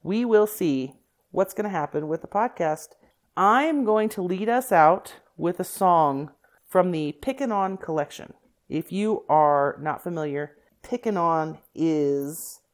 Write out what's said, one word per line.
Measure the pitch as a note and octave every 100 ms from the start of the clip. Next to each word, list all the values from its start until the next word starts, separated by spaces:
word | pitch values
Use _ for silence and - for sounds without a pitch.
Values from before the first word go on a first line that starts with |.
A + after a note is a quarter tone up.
We | D#3 G#3+
will | A#3+ G#3+ G#3+
see | - E3+ C3+ C3 - _ _ _
what's | E3+ F#3+
gonna | - G#3
happen | F#3 D3 - D3+
with | D#3+
the | -
podcast. | G3+ A#3+ - D#3+ D#3 - _ _ _ _ -
I'm | F#3+ A#3+ D#4 D4
going | A3+ G#3+ G#3+
to | G#3+
lead | F3+ F#3 G#3+
us | A#3+ B3+
out | F3+ D#3 F#3 - - _ -
with | E3+ F3
a |
song | F#3 - F#3 E3+ D3+ C#3 D3+ _ _ _ _
from | F#3 F3+
the | E3 D3+
Pickin' | - - C4+ C4+
On | G#3 F#3+ F#3+
collection. | - D#3 D3 - - - _ _ _
If | D#3 E3
you | F#3 G#3+ G#3+ -
are | D3+ D3+ C#3+ C#3 -
not | D3+ C#3
familiar, | F3+ E3+ D3+ C#3+ D3 _ _ _
Pickin' | - B3 A3+ G3
On | E3+ D#3+ D#3+ D#3 _
is | - E3 D#3 C#3+ C#3+ C#3 E3 - - _